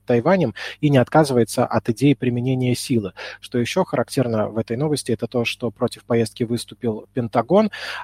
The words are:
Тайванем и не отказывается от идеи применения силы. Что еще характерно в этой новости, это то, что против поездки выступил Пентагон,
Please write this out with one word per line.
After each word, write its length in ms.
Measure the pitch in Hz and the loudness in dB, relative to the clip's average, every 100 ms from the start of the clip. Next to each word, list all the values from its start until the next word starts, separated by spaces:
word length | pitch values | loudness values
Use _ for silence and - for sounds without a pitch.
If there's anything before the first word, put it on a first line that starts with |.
| - | 0
Тайванем 480 | 120 135 190 131 - - - | 2 4 2 2 -2 -12 -2
и 100 | 147 | 2
не 100 | 139 | 4
отказывается 640 | 120 160 147 123 113 - 120 | 4 4 4 4 2 0 0
от 240 | 113 - | 0 -2
идеи 240 | 113 143 | 0 2
применения 640 | 135 123 120 127 127 127 120 | 2 0 -2 -2 0 0 -2
силы. 360 | - 120 95 - - - | 0 -2 -2 -8 -16 -16
Что 160 | - 123 | -6 -4
еще 240 | 117 185 | -2 0
характерно 640 | 180 135 120 - 120 110 104 | 0 0 -2 0 0 0 -2
в 80 | 107 | -2
этой 200 | 110 117 | -4 -2
новости, 340 | 151 143 - | -2 -2 -2
это 160 | 113 117 | -4 -2
то, 160 | 123 117 | -2 -2
что 260 | - 117 | -4 -6
против 340 | - 120 110 - | -4 -4 -4 -2
поездки 380 | 117 113 - | 0 0 -2
выступил 640 | 113 117 - - 120 107 - | -4 -4 -8 -8 -6 -6 -8
Пентагон, 580 | - 113 120 - 190 220 - - - | -6 -2 -2 2 4 2 -2 -12 -12